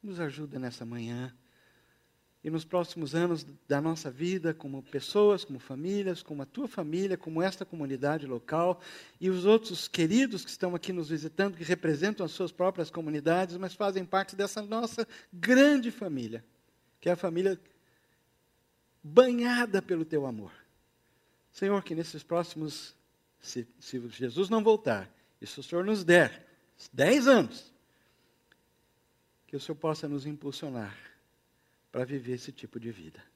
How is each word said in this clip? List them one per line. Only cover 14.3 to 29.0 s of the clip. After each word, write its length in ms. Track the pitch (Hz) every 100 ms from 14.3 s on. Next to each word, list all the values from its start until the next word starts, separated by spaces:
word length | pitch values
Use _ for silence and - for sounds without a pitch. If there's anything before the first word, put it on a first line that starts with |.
| 196
dessa 240 | 202 208
nossa 440 | 208 220 233 - 220 - -
grande 580 | 180 170 254 285 285 233
família, 540 | - 190 139 113 113 - _ _ _ _ _
que 80 | -
é 20 |
a 60 | 175
família 420 | - 170 190 185 _ _ _ _ _ _ _ _ _ _ _ _ _ _
banhada 760 | 151 170 254 240 240 240 240 196
pelo 240 | 185 175 160
teu 200 | 156 139
amor. 280 | 110 95 - _ _ _ _ _ _ _ _ _
Senhor, 320 | - 196 202
que 100 | -
nesses 300 | 160 165 151
próximos, 720 | - 170 170 - 156 143 - _ _ _ _ _
se, 260 | - 127 117 _
se 200 | - 131 120
Jesus 360 | - 127 120 190
não 160 | 220
voltar, 500 | 214 214 139 107 92 _ _ _
e 60 | 107
se 120 | -
o 40 |
Senhor 200 | 135 170
nos 220 | 190 214 170
der 420 | 175 135 - - _ _ _ -
dez 340 | - 147 277 247
anos, 460 | 247 123 - - _ _ _ _ _ _ _ _ _ _ _ _ _